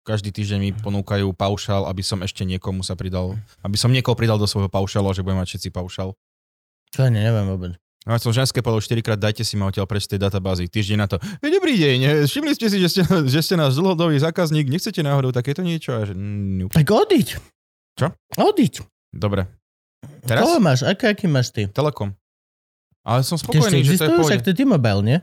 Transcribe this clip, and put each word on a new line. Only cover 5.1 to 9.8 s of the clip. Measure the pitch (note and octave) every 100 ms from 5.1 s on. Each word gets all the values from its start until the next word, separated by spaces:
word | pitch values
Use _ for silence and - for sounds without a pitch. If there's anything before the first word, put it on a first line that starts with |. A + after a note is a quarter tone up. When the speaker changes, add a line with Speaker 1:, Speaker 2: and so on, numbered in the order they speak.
Speaker 1:
že | F#2+
budeme | F#2 F#2+
mať | F2+ F2+
všetci | F2+
paušál. | F2+ F2+ - F#2+ - _ _ _ _ _ _ _
Speaker 2:
To | -
ani | C3 A2
neviem | G#2+ A2+ G2
vôbec. | F#2+ F2+ F2+ _ _
Speaker 1:
No, | G#2+
ja | A#2
som | A#2+ A2+
ženské | C3+ B2+
povedal | A#2+ A2
štyrikrát, | - A#2 A2+ G#2+
„Dajte | G#2+ G#2
si | A2 G#2
ma | G2
odtiaľ | G2+